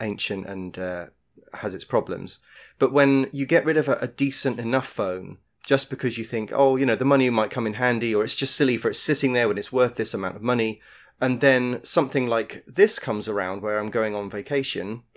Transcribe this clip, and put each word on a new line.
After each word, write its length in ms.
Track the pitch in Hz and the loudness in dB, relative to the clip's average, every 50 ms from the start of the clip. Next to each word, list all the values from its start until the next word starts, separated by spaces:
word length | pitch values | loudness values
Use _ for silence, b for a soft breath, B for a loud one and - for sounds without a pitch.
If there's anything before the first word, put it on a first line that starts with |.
ancient 460 | 117 107 101 95 - - 104 98 92 - | -6 -6 -4 -4 -4 -6 -4 -6 -6 -8
and, 300 | 98 95 92 90 87 - | -10 -10 -10 -10 -8 -8
uh, 280 | 92 90 90 87 85 - _ _ _ _ _ - _ _ - | -6 -6 -6 -8 -10 -12 _ _ _ _ _ -20 _ _ -14
has 180 | - - 104 92 | -8 -8 -6 -6
its 100 | 92 - | -8 -6
problems. 540 | - - 113 - - 92 92 92 95 - B B B B B B B B _ | -2 0 0 0 -2 -6 -8 -8 -10 -14 B B B B B B B B _
But 140 | 135 127 | 0 2
when 380 | 131 143 139 139 139 135 135 135 | 4 6 6 6 6 4 2 0
you 140 | - 139 139 | -2 -6 0
get 180 | 123 156 165 - | 2 2 4 4
rid 120 | 151 156 156 | 4 2 2
of 100 | 139 139 | 2 2
a, 60 | 131 - | 0 0
a 60 | - 117 | -2 -4
decent 520 | - - 139 139 135 - - 135 117 123 | -2 -2 -2 0 0 0 0 0 -2 -2
enough 260 | 113 117 123 135 127 - | -2 0 0 0 0 -2
phone, 500 | - - 107 95 90 92 92 98 98 - _ _ _ _ - | -4 -4 -4 -2 -4 -6 -8 -12 -16 -18 _ _ _ _ 0
just 240 | - 135 135 - - | 0 2 2 2 -2
because 280 | 139 - - 127 117 120 | -8 -4 -4 -4 -4 -4
you 60 | 113 | -6
think, 280 | - - 117 110 101 - | -6 -4 -4 -4 -2 2
"Oh, 220 | 113 139 135 131 | 4 4 4 4
you 100 | 131 139 | 4 2
know, 100 | 127 113 | 2 2
the 100 | 107 127 | 2 4
money 240 | 139 143 135 131 127 | 4 4 6 4 4
might 220 | 120 113 107 104 | 4 2 0 0
come 140 | - 131 117 107 | -2 -4 -4 -4
in 60 | 107 | -2
handy," 380 | 110 127 123 120 117 117 117 110 | 0 0 0 2 0 0 0 2
or 100 | 104 107 | 2 2
it's 120 | 113 - | 0 0
just 200 | - 139 131 - | -2 0 0 2
silly 220 | - 151 131 123 117 | 2 2 2 2 0
for 120 | - 117 | 0 -2
it 60 | 104 | 0
sitting 380 | - - - 151 - - 131 123 | 0 0 0 0 0 0 0 2
there 140 | 123 120 110 | 2 2 2
when 100 | 98 98 | 0 -2
it's 140 | 104 - | -4 -4
worth 240 | - 123 123 120 - | 0 2 2 2 2
this 180 | - 113 - - | -2 -4 -4 -4
amount 220 | 104 95 92 85 | -4 -4 -6 -6
of 60 | 104 | -4
money, 400 | 107 120 123 120 113 110 107 b b b b b b b b _ | -2 0 0 0 0 -2 -4 b b b b b b b b _
and 180 | 131 131 127 117 | -2 -2 0 4
then 400 | 139 139 131 127 123 123 120 117 - | 4 6 6 6 4 0 -4 -4 -6
something 440 | - - 170 151 131 - 139 127 120 | -2 0 0 0 0 0 -2 0 0
like 360 | 117 113 113 - - - - - | 0 -2 -2 -4 -8 -14 -18 -8
this 320 | 123 - 196 220 - - | 2 4 4 4 4 0
comes 280 | - - 110 104 101 110 | -2 -2 -4 -4 -4 -4
around 340 | 107 101 95 90 95 101 | -4 -2 -2 -4 -4 -6
where 180 | 98 107 107 107 | -4 -4 -2 -2
I'm 100 | 104 107 | -2 -2
going 240 | 101 113 110 107 104 | 0 0 0 0 -2
on 160 | 104 104 98 | -4 -6 -6
vacation, 720 | 90 104 98 - 143 143 135 - - 95 90 101 110 120 - _ _ | -8 -10 -6 -2 -2 -2 -2 -2 -4 -6 -6 -6 -8 -10 -12 _ _